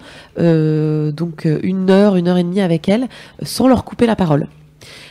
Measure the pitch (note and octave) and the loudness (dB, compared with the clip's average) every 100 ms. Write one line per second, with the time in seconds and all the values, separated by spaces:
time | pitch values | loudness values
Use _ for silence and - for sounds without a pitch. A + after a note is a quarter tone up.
0 | - - - - E3+ D#3+ D#3 D#3 D3+ D3+ | -6 -20 -14 -2 2 2 2 0 0 -2
1 | D3+ D3+ E3+ D#3 E3 D3+ F#3 F#3+ F#3 F#3+ | -2 -4 -8 -4 -2 -2 -2 -2 2 4
2 | G#3 F#3 F3 F3+ F3 F#3 F#3 E3 F3 G#3+ | 4 2 0 0 0 -2 0 0 0 -2
3 | B3+ - - - D3 - B3+ B3 - - | -2 -10 -20 -14 -10 -2 2 2 0 -2
4 | A#3 G#3+ F3 D3 - - - _ - - | 0 0 0 0 -2 -10 -20 _ -20 -20
5 | - | -20